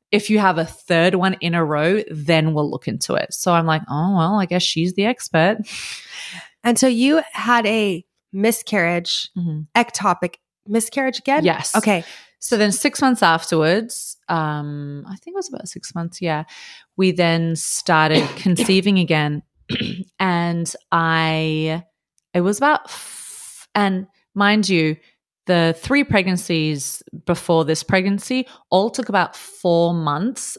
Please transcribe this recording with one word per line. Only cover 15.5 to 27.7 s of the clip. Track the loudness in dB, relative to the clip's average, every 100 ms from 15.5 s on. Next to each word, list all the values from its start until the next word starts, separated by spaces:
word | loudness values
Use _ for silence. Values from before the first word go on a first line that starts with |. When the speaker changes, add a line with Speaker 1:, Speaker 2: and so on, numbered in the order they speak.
| -10 -14
Speaker 1:
six | -14 -12 -8
months, | -8 -6
yeah, | -4 -4 -6 -14 -20 -20 _ 0
we | 0
then | 2 2 2 0 -2
started | -4 -6 2 4 4 4 2
<coughs> | -2
conceiving | 0 2 4 2 4 2
again. | 2 2 0 -2 -8 _ -10
<clears throat> | -6 -6 -8 -10 -4
And | 0 0 0 -2 -4 -8 -2
I, | 0 2 2 2 0 0 -2 -2 -4 -8 _ _ _ _
it | 0
was | 0 4
about, | 4 2 -2
f-, | -16 -16 -18 -18 -18 -18 -20 -6 0
and | 0 -2 -6 _ _ 0
mind | 2 4 4
you, | 2 2 -2 _ _ _ _ 0
the | 2 2 0
three | 0 0
pregnancies | 2 2 2 -2 -2 -2 0 -2 -6 -10 -14 -10 -4
before | -2 2 2
this | 2